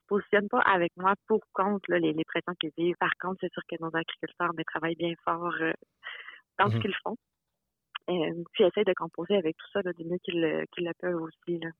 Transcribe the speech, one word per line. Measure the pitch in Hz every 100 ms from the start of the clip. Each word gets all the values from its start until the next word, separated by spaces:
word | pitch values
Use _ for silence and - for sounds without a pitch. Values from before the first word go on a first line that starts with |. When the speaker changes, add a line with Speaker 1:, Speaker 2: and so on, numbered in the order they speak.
Speaker 1:
se | _
positionnent | 202 - 208 202
pas | 247
avec | - 190 170 -
moi | 185 202 _
pour | 220 -
contre, | - 190 202 -
là, | 175
les, | 165
les | 156
pressions | 160 170 165 180
qu'ils | 160 160
vivent. | 170 170
Par | 175 -
contre, | 180 185
c'est | 180
sûr | - -
que | 165
nos | 165
agriculteurs, | 160 165 - 160 - 170
ben, | 165 160
travaillent | 165 160 170
bien | 170 165
fort, | - 170 175 170
euh, | 160 - - _ - - - - _ -
dans | 202
ce | 226
Speaker 2:
Mhm. |
Speaker 1:
qu'ils | 208 -
font. | - 214 _ _ _ _ _ _ _ - -
Euh, | 180 160 170 170
puis | -
essayent | 185 -
de | 202 180
composer | 165 - 170 202
avec | 160 160
tout | -
ça, | 202
là, | 180
du | 170
mieux | 165 180
qu'ils | - 170
le, | 160 156 156
qu'ils | -
le | 175 160
peuvent | 180 175
aussi, | 160 - - 170
là. | 165 165